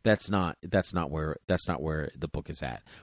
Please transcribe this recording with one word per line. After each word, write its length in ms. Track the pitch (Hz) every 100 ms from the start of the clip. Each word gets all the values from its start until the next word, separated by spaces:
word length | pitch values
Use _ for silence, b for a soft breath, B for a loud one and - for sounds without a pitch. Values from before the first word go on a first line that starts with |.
That's 280 | 113 107 -
not, 260 | 101 87 -
that's 320 | 92 98 -
not 160 | 87 76
where, 260 | 78 78 - -
that's 220 | 90 -
not 140 | 76
where 280 | 78 78 71 65
the 120 | 76
book 200 | - -
is 140 | 80
at. 200 | 67 58 B B